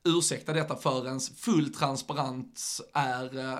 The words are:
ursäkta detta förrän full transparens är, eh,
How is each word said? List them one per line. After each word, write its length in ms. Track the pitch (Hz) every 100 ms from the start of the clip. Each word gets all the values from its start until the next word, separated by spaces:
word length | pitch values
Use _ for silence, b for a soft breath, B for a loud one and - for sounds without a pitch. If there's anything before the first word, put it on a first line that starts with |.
ursäkta 480 | 170 170 156 - -
detta 240 | 156 151 139
förrän 440 | 156 131 127 131
full 540 | - - 240 175 147
transparens 1080 | - 143 135 - 147 135 127 127 - - - -
är, 440 | 143 131 123 131 131
eh, 200 | 131